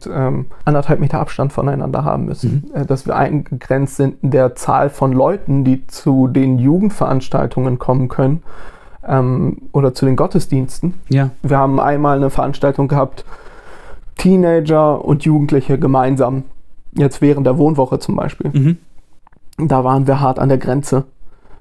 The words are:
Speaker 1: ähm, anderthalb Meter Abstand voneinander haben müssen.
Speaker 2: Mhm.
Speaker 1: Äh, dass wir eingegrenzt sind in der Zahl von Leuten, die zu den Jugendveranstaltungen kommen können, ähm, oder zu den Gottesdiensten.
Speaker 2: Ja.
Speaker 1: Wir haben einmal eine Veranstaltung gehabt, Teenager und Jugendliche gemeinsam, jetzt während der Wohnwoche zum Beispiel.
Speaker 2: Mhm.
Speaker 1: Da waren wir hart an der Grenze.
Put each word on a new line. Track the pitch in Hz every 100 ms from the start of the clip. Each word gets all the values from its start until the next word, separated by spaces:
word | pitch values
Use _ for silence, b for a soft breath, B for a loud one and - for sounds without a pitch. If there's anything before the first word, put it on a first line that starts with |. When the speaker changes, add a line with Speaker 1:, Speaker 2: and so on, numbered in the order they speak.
| -
Speaker 1:
ähm, | 165 131 135 135 b
anderthalb | - 147 143 151
Meter | 139 160
Abstand | - - 139
voneinander | - 139 139 139 131 147
haben | - -
müssen. | - 117 143 143
Speaker 2:
Mhm. | 285
Speaker 1:
Äh, | 139
dass | 135 -
wir | -
eingegrenzt | 135 147 - 127 - 135 139 -
sind | 139 -
in | 135
der | 135 127 -
Zahl | - 139 143
von | - 135
Leuten, | 127 139 196 - 139 131
die | 131 -
zu | - - 131 127
den | 135 135 127
Jugendveranstaltungen | 131 175 208 - 131 131 - 135 135 - 131 123
kommen | - 127 127
können, | - 135 156 B B B B B B -
ähm, | 135 127 127 - - -
oder | 143 135
zu | - 135
den | 131
Gottesdiensten. | 175 180 - 135 127 - 175 - -
Speaker 2:
Ja. | 135 135 -
Speaker 1:
Wir | 139 139
haben | 135 135
einmal | 143 143 147 139
eine | 139
Veranstaltung | - 131 139 143 139 139
gehabt, | 143 135 - - B B B B B B B - -
Teenager | 185 185 175 170 151 156 151 147
und | - 147 160
Jugendliche | 151 147 143 - 135
gemeinsam, | 139 131 127 135 123 135 - - - - -
jetzt | - 139 -
während | 147 143 131
der | 147
Wohnwoche | 151 147 131 131
zum | - -
Beispiel. | - - 151
Speaker 2:
Mhm. | 143 139 170 - - - - - - - - 151
Speaker 1:
Da | 135
waren | 127 135 135
wir | 139
hart | 135 131
an | 135
der | 131
Grenze. | - 135 - 135 - - b b b b